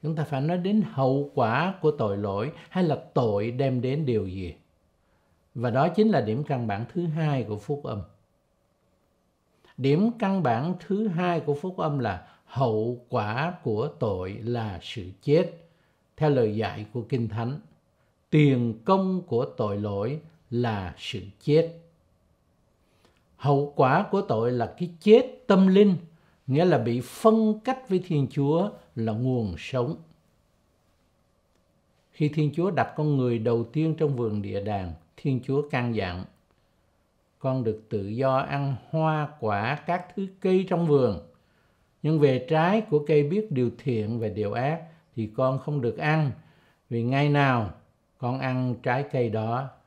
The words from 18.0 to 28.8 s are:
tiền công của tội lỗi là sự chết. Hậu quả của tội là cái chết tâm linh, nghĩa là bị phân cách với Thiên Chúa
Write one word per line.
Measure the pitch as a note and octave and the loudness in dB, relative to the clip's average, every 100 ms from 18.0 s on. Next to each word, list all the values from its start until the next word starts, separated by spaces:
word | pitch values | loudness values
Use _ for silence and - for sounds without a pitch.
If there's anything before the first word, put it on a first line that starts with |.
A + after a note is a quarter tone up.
| _ _ _ | _ _ _
tiền | D#3 D3 C3 A#2 A2 | 4 6 4 0 -2
công | - F#3+ F#3+ F#3 | 2 2 2 -2
của | F3 A#2 | -2 -2
tội | C#3 - G#2+ G2+ | -2 -2 -4 -2
lỗi | G#2 G2+ G#2+ D3+ - _ _ | -4 -2 -4 -6 -12 _ _
là | A#2+ A#2+ G#2+ F2+ C#2+ | -4 -2 -2 -6 -10
sự | - G#2 F#2+ - | -12 -10 -12 -12
chết. | - D3 E3 - - _ _ _ _ _ _ _ _ _ _ _ _ _ _ _ | 2 4 2 -4 -20 _ _ _ _ _ _ _ _ _ _ _ _ _ _ _
Hậu | C#3 C#3 C#3+ - | 2 2 2 2
quả | C3+ D3+ G3+ | 4 4 2
của | G3 | -2
tội | - A2 A#2+ | 0 0 0
là | B2 A#2 - | 0 -2 -4
cái | F3 - | -10 -4
chết | G#3 A3 C4+ - - | 6 6 6 -8 2
tâm | G3 F#3+ | 6 8
linh, | F#3+ G#3 F3 - _ _ _ - | 8 6 4 -4 _ _ _ -2
nghĩa | C3+ | 2
là | F3+ C#3+ | 4 4
bị | A2+ A#2+ | 2 -2
phân | B2 - A3+ A3 A3 G#3+ | -4 2 4 4 2 0
cách | - C4 - | -4 -6 -2
với | F#3 | -2
Thiên | F3+ D3+ C#3 | 0 -2 0
Chúa | - C#3 D#3+ G3+ - | 0 2 2 0 -6